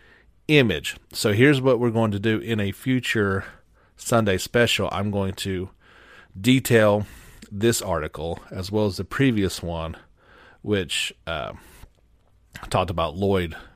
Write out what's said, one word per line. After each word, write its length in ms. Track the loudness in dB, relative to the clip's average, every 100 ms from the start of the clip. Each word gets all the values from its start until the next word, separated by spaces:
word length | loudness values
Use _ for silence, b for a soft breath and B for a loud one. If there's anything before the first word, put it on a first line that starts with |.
| b b b _ 2
image. 480 | 4 4 0 -4 -12 _
So 180 | -2 0
here's 300 | 6 6 6
what 180 | 4 2
we're 100 | 2
going 220 | 2 0
to 80 | 0
do 200 | 0 -2
in 200 | -2 -2
a 140 | -2
future 720 | -4 -2 -2 0 0 2 0 -4 B B _ _ -14
Sunday 420 | 0 2 2 0
special. 520 | 0 2 2 2 -2
I'm 180 | -4 -4
going 260 | -2 -4 -4
to 340 | -6 -6 -8 _ B B B B B -4
detail 680 | 2 2 4 4 6 4 0 B B B -14
this 320 | 0 2 2
article 580 | -2 -4 -4 -8 -8 -8 -10
as 200 | -12 -4
well 160 | -2 -2
as 100 | -2
the 80 | -8
previous 580 | 0 2 2 0 -4
one, 320 | -8 -8 -8 -12 -18 _ b b b b
which, 500 | -4 -2 -2 -6 -8 -10 -10
uh, 280 | -8 -8 -12 B B -20 _ _ _ _ _ _ -18 -4
talked 200 | -2 -2
about 260 | -2 -4 -2
Lloyd 400 | 0 0 -2 -8 B